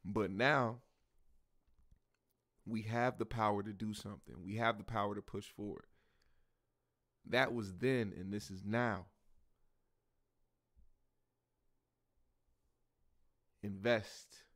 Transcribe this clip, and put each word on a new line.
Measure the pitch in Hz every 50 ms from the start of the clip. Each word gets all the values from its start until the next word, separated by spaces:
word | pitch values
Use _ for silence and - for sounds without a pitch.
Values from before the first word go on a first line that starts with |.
| -
But | 90 101 110 104 92
now, | 95 98 120 139 151 139 123 110 117 120 - _ _ _ _ _ _ - _ - - - _ _ _ _ _ _ _ - - - - _ _ _ _ _ _ _ _ _ _ _ _ _ _
we | 101 113 110
have | 107 107 113 120 123 127 127
the | - 113
power | - - 120 110 107 101 101
to | 101 110
do | 104 92 110 107 107
something. | 104 - 101 101 - - - 60 90 85
We | 92 104
have | 113 117 113 113
the | 107 98
power | - 117 107 101 104 104
to | 101
push | - - - 101 -
forward. | - - - 104 104 85 - - _ _ _ _ _ _ _ _ _ _ _ _ _ _ _ _ _ _ _ _ _ _ _ _ _ _ _ _
That | - 113 123 135 - 120
was | 117 107 95 92
then, | 90 120 131 131 123 110 101 - -
and | 92 95
this | 101 101 - -
is | 98 92 101
now. | 101 110 120 123 117 101 92 90 - _ _ _ - - - _ _ _ _ _ _ _ _ _ _ _ _ _ _ _ _ _ _ _ _ _ _ _ _ _ _ _ - - - - _ _ _ _ _ _ _ _ _ _ _ _ _ _ _ _ _ _ _ _ _ _ _ _ _ _ _ _ _ _ _ _ _ _ _ _ _ _ _ _ _ _ _ _ _ _ _ _ _ _ _ _ _
Invest. | - 101 98 95 98 120 120 110 104 - - - - - - - - _ _